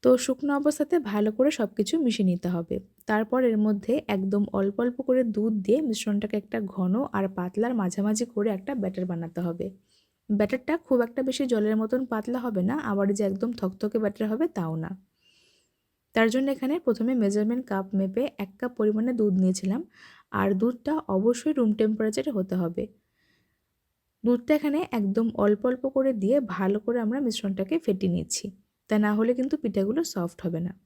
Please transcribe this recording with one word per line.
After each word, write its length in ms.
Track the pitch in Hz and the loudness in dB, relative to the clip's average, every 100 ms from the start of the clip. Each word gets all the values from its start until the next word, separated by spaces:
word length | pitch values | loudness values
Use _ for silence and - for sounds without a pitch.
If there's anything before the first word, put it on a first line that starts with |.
তো 80 | 254 254 - | 6 4 4
শুকনো 260 | 254 285 277 | -2 0 2
অবস্থাতে 360 | 294 294 294 359 233 | 2 0 0 0 0
ভালো 180 | 208 214 214 | 0 0 4
করে 120 | 269 302 | 2 2
সব 100 | 208 - | -4 0
কিছু 160 | 196 330 262 | 0 2 0
মিশিয়ে 220 | 226 190 | 2 2
নিতে 160 | 175 180 175 | 2 -2 -4
হবে। 200 | 170 190 - _ - | -2 -6 -8 _ -2
তারপর 300 | 214 220 254 254 | -2 0 2 2
এর 80 | 220 214 | 4 2
মধ্যে 280 | 202 202 269 - 202 | 0 0 -2 0 -2
একদম 280 | 190 202 208 196 | 0 0 0 0
অল্প 160 | 196 202 | 0 0
অল্প 140 | 240 247 262 | -2 -2 2
করে 140 | 254 247 208 | 2 2 0
দুধ 180 | 220 214 190 | 0 0 2
দিয়ে 140 | 247 302 | 2 2
মিশ্রণটাকে 480 | 214 - 202 208 214 | -2 0 -2 0 -4
একটা 160 | 202 226 196 | -4 -6 -6
ঘন 200 | - 185 202 269 202 | -2 0 2 0 -2
আর 80 | 190 190 | -2 -2
পাতলার 360 | 180 208 233 240 | -4 -2 0 0
মাঝামাঝি 440 | 185 180 202 214 240 | -2 0 0 0 -2
করে 160 | - 208 190 | -2 -2 -2
একটা 140 | 190 277 | -4 -4
ব্যাটার 240 | 196 185 185 | -4 -4 -4
বানাতে 280 | 170 165 165 175 | -4 -6 -4 -4
হবে। 200 | 170 190 - _ _ _ _ _ | -4 -8 -10 _ _ _ _ _
ব্যাটারটা 440 | 208 208 254 - 330 - | 0 2 0 -2 -4 0
খুব 120 | 254 233 | 2 2
একটা 140 | 233 262 | -2 -4
বেশি 160 | 254 269 | -2 0
জলের 240 | 226 214 220 | 2 2 0
মতন 200 | 220 254 262 | 0 -2 -2
পাতলা 280 | 220 214 254 240 | -4 -4 -4 -2
হবে 160 | 202 180 | -2 0
না, 60 | 285 220 | -2 -2
আবার 160 | 196 196 202 | 0 0 0
যে 60 | 202 | -2
একদম 200 | 196 226 240 | -2 -4 -4
থকথকে 380 | 190 190 214 220 | -6 -4 -4 0
ব্যাটার 220 | 214 202 214 | -2 -2 -4
হবে 140 | 220 330 - | 0 -2 -2
তাও 160 | 165 160 | -4 -4
না। 80 | 165 190 _ _ _ _ _ _ _ _ _ _ _ - | -6 -10 _ _ _ _ _ _ _ _ _ _ _ 2
তার 120 | 226 | 2
জন্য 140 | 240 269 277 | 4 0 -2
এখানে 200 | 262 330 294 | -2 -2 0
প্রথমে 280 | 220 226 254 | 0 0 2
মেজারমেন্ট 420 | 202 208 214 247 254 | 2 2 0 -2 -2
কাপ 160 | 196 190 196 | -4 -2 -2
মেপে 240 | 190 190 277 - | 0 0 -4 -4
এক 80 | 196 - | -10 -6
কাপ 120 | 247 247 | -8 0
পরিমাণে 320 | 214 214 240 247 | 0 2 0 2
দুধ 140 | 208 190 | 2 4
নিয়েছিলাম, 380 | 185 185 190 226 359 _ - - _ 202 | 2 2 -2 -4 -6 _ -20 -20 _ 0
আর 100 | 196 190 | 2 2
দুধটা 320 | 226 247 - 311 - 190 | 0 -2 -2 -4 0 2
অবশ্যই 380 | 220 240 311 285 | 2 2 0 2
রুম 140 | 226 214 | 2 2
টেম্পারেচারে 520 | 220 214 220 214 277 214 | 0 2 -2 -2 -2 -2
হতে 180 | 185 185 | -2 -2
হবে। 220 | 170 170 208 _ _ _ _ _ _ _ _ _ _ _ _ _ | -2 -4 -8 _ _ _ _ _ _ _ _ _ _ _ _ _
দুধটা 280 | 226 240 240 302 | 0 0 2 0
এখানে 220 | 294 285 - 233 | 2 -2 -2 -2
একদম 280 | 196 202 226 - 202 | 0 0 0 2 2
অল্প 160 | 208 247 | 2 0
অল্প 140 | 254 269 269 | -2 -2 0
করে 160 | 269 233 | 0 0
দিয়ে 160 | 190 277 226 180 | 2 2 0 -2
ভালো 220 | 190 208 208 | 0 0 -2
করে 120 | 240 220 | -2 -2
আমরা 120 | 254 254 | -2 -2
মিশ্রণটাকে 500 | 220 202 190 190 330 - | -2 -4 -4 -2 -2 0
ফেটিয়ে 280 | 190 190 175 | 0 0 -2
নিচ্ছি, 320 | 160 - 202 - _ _ _ | -4 -8 -8 -16 _ _ _
তা 60 | 214 208 | 0 2
না 60 | 208 | 2
হলে 140 | 220 247 | 2 0
কিন্তু 160 | 262 302 | 0 -2
পিঠাগুলো 380 | 226 196 196 269 330 | -2 -2 0 0 -2
সফট 240 | 202 170 - 170 | -4 -4 -4 -6
হবে 140 | 165 175 | -4 -6
না। 60 | - | -8